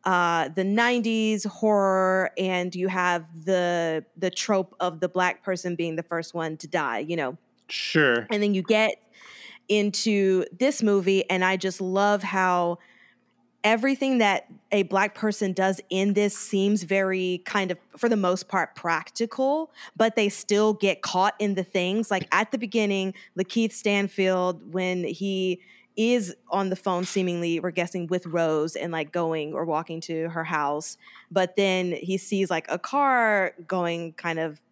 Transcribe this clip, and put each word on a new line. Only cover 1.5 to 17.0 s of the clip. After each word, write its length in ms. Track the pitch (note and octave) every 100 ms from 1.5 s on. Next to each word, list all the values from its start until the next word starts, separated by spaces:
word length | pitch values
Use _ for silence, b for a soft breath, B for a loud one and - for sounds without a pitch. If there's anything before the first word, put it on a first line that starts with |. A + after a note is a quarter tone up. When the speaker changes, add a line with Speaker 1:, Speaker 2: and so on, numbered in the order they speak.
| - A3 G#3 G3 F#3+ F#3 F#3 F#3 -
Speaker 1:
and 360 | F#3+ F#3 F3+
you 140 | F3+ F#3
have 380 | F#3 F3+ F3 E3 E3
the, 580 | D#3+ F#3 F3 F3 E3+ D#3+ - -
the 140 | F#3
trope 440 | - - G3 F#3 -
of 200 | F3+ E3
the 100 | F3
Black 320 | F#3 F3+ -
person 300 | - F3+ F3+ F3
being 200 | E3+ D#3+
the 60 |
first 300 | E3 E3+ D#3+
one 240 | E3+ D#3+ D#3
to 100 | D#3
die, 340 | E3+ C#3+ A#2
you 160 | D3+ E3+
know? 200 | C3+ D3+ _ _ _
Speaker 2:
Sure. 580 | - - D#3+ C#3+ A#2+ A#2
Speaker 1:
And 120 | G#3
then 120 | G#3
you 80 | F#3+
get 320 | F3 G#3+ A3 - _ B B B B B _
into 800 | G#3 G#3 - A3+ G#3 G3 F#3+ - F3
this 240 | C4 C#4+
movie, 460 | G#3+ G3+ F#3 F#3+ F#3+
and 160 | F#3
I 140 | F#3 F#3+
just 240 | F#3+ F3+
love 400 | F#3 F#3+ G3+ G#3
how 560 | G3 F#3+ F#3 F3+ F3 E3+ b b b b b _ _ _
everything 540 | G#3 A3+ C4 C4+ C4+ B3+
that 280 | G#3 F#3+ - - _
a 140 | G#3
Black 300 | F3+ G3 G3+
person 380 | - G#3+ G3+ G3
does 280 | F#3 F#3+ F#3 -
in 240 | F#3+ G3+
this 200 | G3+ G#3 -
seems 480 | - G3 G3 G#3
very 580 | F3 G3